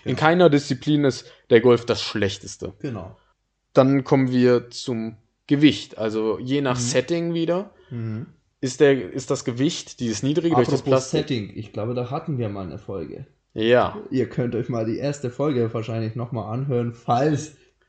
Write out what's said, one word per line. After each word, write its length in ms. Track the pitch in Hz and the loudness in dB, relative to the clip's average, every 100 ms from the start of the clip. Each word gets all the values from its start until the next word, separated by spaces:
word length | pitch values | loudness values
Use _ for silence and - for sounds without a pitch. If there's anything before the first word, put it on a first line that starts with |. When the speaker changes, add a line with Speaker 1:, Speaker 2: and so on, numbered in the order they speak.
| - | -6
Speaker 1:
in 60 | 127 | 2
Speaker 2:
genau. 40 | |
Speaker 1:
keiner 300 | 151 175 170 | 4 6 6
Disziplin 540 | 143 - 127 147 147 | 6 2 -2 0 2
ist 220 | 143 - - - - | 2 0 -8 -20 4
der 100 | 117 | 6
Golf 240 | 123 117 117 | 8 6 2
das 160 | 104 | -4
schlechteste. 720 | - 110 98 - 95 - 92 - | -4 -2 -2 -4 -12 -14 -14 -12
Speaker 2:
Genau. 360 | 147 107 85 - _ _ _ _ _ | -10 -10 -12 -18 _ _ _ _ _
Speaker 1:
Dann 300 | - 131 139 | 4 4 2
kommen 280 | 131 139 131 | 2 2 2
wir 400 | 127 123 123 120 | 4 4 4 0
zum 460 | - - 113 113 113 _ _ - | -10 -8 -6 -6 -12 _ _ -2
Gewicht. 500 | 143 147 - - - | 4 4 4 -4 -6
Also 420 | 110 110 110 92 | -4 -2 -2 -2
je 220 | 127 143 | -2 -2
nach 160 | 135 123 | 0 -2
Speaker 2:
Mhm. 40 | |
Speaker 1:
Setting 520 | 120 127 127 170 170 | 0 0 0 -2 -2
wieder 380 | 170 165 175 208 _ _ | -2 -2 -2 -4 _ _
Speaker 2:
Mhm. 380 | 120 113 110 - _ _ _ | -10 -8 -8 -10 _ _ _
Speaker 1:
ist 180 | 131 - | -8 4
der, 320 | 143 135 92 | 4 4 0
ist 180 | 135 - | -8 -4
das 140 | 139 | -4
Gewicht, 560 | - 120 143 170 - - | -4 -2 -2 -2 -10 -6
dieses 240 | 120 104 | -4 -2
niedrige 320 | 131 156 165 151 | -2 0 2 2
durch 120 | 123 | 2
das 100 | 135 | 0
Speaker 2:
Apropos 300 | - 131 - | 2 0 0
Speaker 1:
Plastik. 100 | 156 - | -4 -2
Speaker 2:
Setting, 240 | 123 95 - | -4 -6 -12
ich 180 | 110 | -12
glaube, 200 | - 110 | -8 -6
da 160 | 123 123 | -4 -6
hatten 280 | 147 165 131 | -6 -6 -4
wir 100 | 110 | -4
mal 180 | 101 90 | -6 -10
eine 140 | 73 | -12
Folge. 480 | - 95 78 - 143 _ _ | -10 -10 -10 -12 -16 _ _
Speaker 1:
Ja. 440 | - 113 120 98 107 - | -2 4 4 4 -4 -6
Speaker 2:
Ihr 200 | 131 113 | -4 -2
könnt 260 | - 120 113 | -4 -4 -4
euch 140 | - | -4
mal 160 | 117 110 | -4 -4
die 120 | 113 | -4
erste 320 | 143 143 123 | -6 -6 -8
Folge 420 | - 147 127 113 | -4 -2 -2 -2
wahrscheinlich 420 | 117 110 113 110 117 | -4 -6 -6 -6 -6
nochmal 360 | 117 117 98 | -6 -8 -6
anhören, 400 | 120 139 123 120 | -6 -2 -2 -4
falls 640 | - - 127 151 139 - - _ _ | -6 -2 0 2 0 -4 -16 _ _